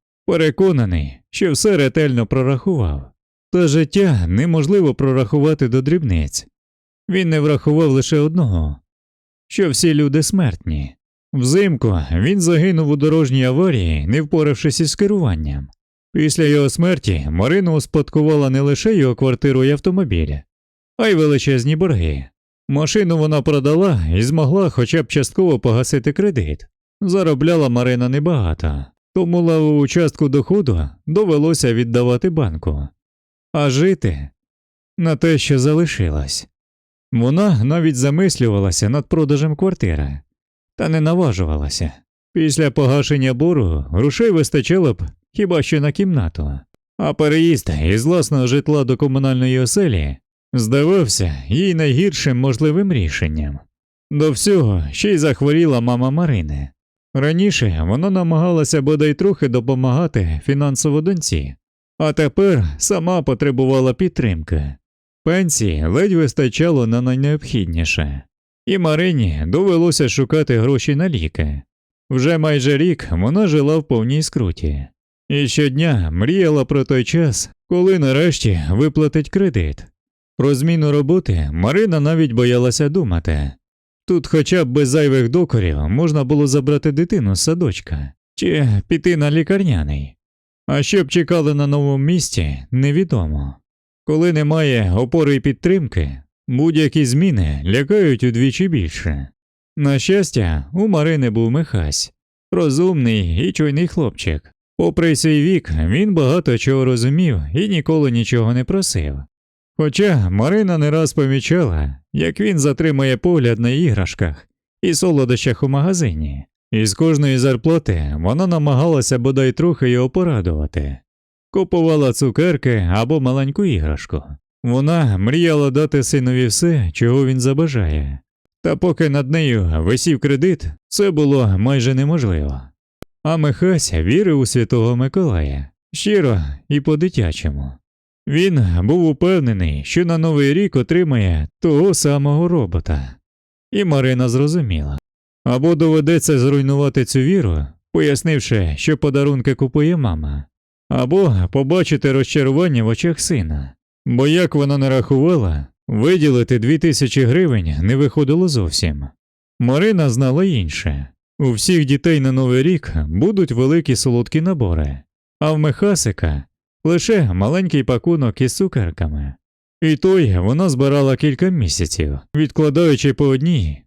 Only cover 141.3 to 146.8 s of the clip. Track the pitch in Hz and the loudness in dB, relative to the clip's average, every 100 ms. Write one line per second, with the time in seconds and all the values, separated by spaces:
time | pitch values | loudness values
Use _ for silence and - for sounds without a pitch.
141.3 | 78 76 - 170 147 196 165 147 143 143 | 0 -4 -4 0 2 2 2 0 0 0
142.3 | 147 175 175 98 85 - 73 65 - _ | 0 0 0 -2 -4 -2 -6 -6 -16 _
143.3 | _ _ _ - 202 190 139 127 127 127 | _ _ _ -6 -2 0 2 2 0 0
144.3 | 127 147 175 123 80 71 71 _ _ _ | 0 0 0 -2 -4 -4 -8 _ _ _
145.3 | _ - 127 160 160 160 156 147 170 - | _ -4 0 2 2 2 2 2 2 2
146.3 | 139 131 139 135 139 | 2 2 2 0 0